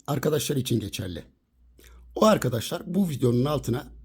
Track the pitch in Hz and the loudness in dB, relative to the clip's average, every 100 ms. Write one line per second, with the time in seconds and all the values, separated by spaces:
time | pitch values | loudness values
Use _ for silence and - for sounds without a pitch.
0 | - 143 156 151 - 139 123 113 101 - | -4 -2 0 0 0 -2 0 -2 -2 -8
1 | 92 80 - _ _ _ _ - - - | -8 -10 -14 _ _ _ _ -20 -20 -20
2 | - - 214 277 123 113 - 175 - 180 | -12 2 4 4 2 -2 -4 -8 -4 0
3 | 180 139 123 120 143 143 127 123 - - | 0 2 2 4 2 0 -2 -4 -4 -16